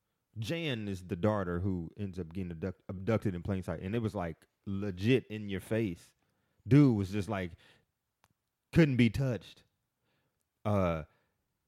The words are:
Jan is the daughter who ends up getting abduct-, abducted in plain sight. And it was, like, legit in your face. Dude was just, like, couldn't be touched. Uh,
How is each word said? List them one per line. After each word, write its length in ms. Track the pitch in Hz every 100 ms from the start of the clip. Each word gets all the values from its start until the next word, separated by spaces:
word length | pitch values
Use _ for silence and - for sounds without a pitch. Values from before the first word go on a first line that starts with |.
| _ _ _ 107
Jan 480 | 110 165 160 117 104
is 160 | 92
the 120 | 90 90
daughter 440 | 107 104 90 87
who 320 | 98 90 82 -
ends 240 | 101 90
up 140 | 82
getting 160 | 92 90
abduct-, 320 | 82 92 - -
abducted 460 | 95 95 110 107 87
in 80 |
plain 180 | 107 95
sight. 200 | 90 82
And 140 | 92 117
it 60 |
was, 140 | 107 98
like, 220 | 85 - _ _ -
legit 640 | 98 104 90 107 127 -
in 200 | 107 104
your 120 | 95
face. 500 | - 110 107 85 - _ _ _ _ _ 104
Dude 280 | 139 139 107
was 140 | 92
just, 200 | 104 90
like, 220 | 98 90 - _ _ _ _ _ _ _ _ _ _ _
couldn't 220 | - 151 120
be 120 | 117
touched. 540 | 139 135 113 - - _ _ _ _ _ _ _ _ _ _ 107
Uh, 380 | 101 87 80 73 _ _ _ _ _